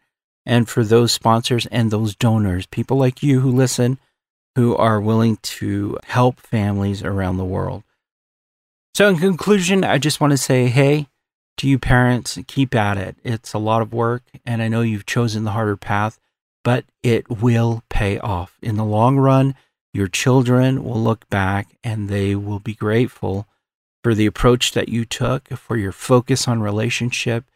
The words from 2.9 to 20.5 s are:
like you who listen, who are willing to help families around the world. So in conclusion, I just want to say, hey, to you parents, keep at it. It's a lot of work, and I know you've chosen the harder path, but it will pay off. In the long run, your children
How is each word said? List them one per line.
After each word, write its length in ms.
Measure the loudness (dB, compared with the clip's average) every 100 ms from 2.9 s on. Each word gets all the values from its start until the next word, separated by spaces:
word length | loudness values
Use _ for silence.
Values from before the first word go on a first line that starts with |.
| 0
like 240 | 0 0
you 200 | 2 2
who 100 | 2
listen, 480 | 2 2 2 -2 -2 _ _ _ _ _ 0
who 200 | 2 4
are 240 | 2 2
willing 380 | 2 2 2 0
to 560 | -6 -8 -4 -4 -4 -8
help 360 | -4 0 0 0
families 640 | -4 -2 0 0 -2 -4
around 340 | -4 -4 -2 -2
the 80 | -4
world. 380 | -4 -6 -8 -14 _ _ _ _ _ _ _ _ _ _ 2
So 120 | 4
in 120 | 4
conclusion, 640 | 2 0 2 2 2 2
I 160 | 2 0
just 200 | 0 0
want 120 | 2
to 60 | 2
say, 280 | 2 2 2
hey, 440 | 4 4 2 -2 _ _ _ _ -6
to 100 | 0
you 100 | 0
parents, 640 | 2 4 4 0 -4 -12 -6
keep 260 | -2 0
at 240 | 0 -2 -2
it. 200 | -6 -10
It's 300 | -8 -8 -6
a 60 | -6
lot 240 | -2 0
of 100 | -2
work, 300 | -4 -4 -4 -10 -14 -6
and 160 | -4
I 40 | -2
know 140 | 0
you've 240 | -2 -4 -4
chosen 380 | -2 -2 -2
the 80 | -4
harder 260 | -2 -2 -4
path, 420 | -4 -4 -4 -8 _ _ _ _
but 220 | -2 -2 -4 _
it 260 | 0 0 -2
will 540 | -2 2 2 0 -2 -4
pay 300 | -2 -2 -2
off. 400 | -4 -6 -8 _
In 140 | -6 -4
the 60 |
long 340 | 0 2 2 4
run, 360 | 4 4 2 -2 _ _ _
your 140 | -4 -4
children 760 | -2 2 2 4